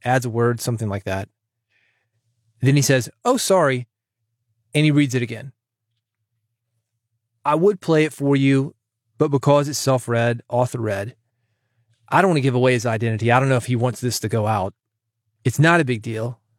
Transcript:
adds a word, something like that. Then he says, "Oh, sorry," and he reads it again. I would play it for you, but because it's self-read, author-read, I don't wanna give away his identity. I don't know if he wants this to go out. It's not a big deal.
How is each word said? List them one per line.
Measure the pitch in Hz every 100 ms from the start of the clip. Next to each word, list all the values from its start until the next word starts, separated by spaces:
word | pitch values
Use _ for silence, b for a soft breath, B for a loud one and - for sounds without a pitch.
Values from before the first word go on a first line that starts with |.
adds | 123 131 123
a |
word, | 113 120 117
something | - 113 107
like | 98 98
that. | 95 104 _ _ _ _ _ _ _ _ _ _ _ _ _
Then | 127 143
he |
says, | 135 131 113 - 240
"Oh, | 262
sorry," | - 190 147 127 123 _ _ _ _ _ _ _ _ 147
and | 156
he |
reads | 147 143 123
it |
again. | 117 110 135 - _ _ _ _ _ _ _ _ _ _ _ _ _ _ _ _ _ _
I | 143 156
would | 196 196
play | - 156 156
it |
for | - 143 139
you, | 135 135 139 - _ _ _ -
but | 151
because | 139 143 143 143
it's | 139
self-read, | 135 131 - 117 120 120 -
author-read, | 123 123 123 110 98 107 - _ _ _ _ _ _ _ _ -
I | 151
don't | 190
wanna | 156
give | 131
away | 123 127
his | 123 120
identity. | 113 117 110 113
I | 123
don't | 135
know | 127
if | 123
he | 123
wants | 127 107
this | 123 -
to | 113
go | 113 107
out. | 107 95 - _ _ _ _ _ _
It's | 127 -
not | 160 170
a | 135
big | 117
deal. | 117 110 117 120 _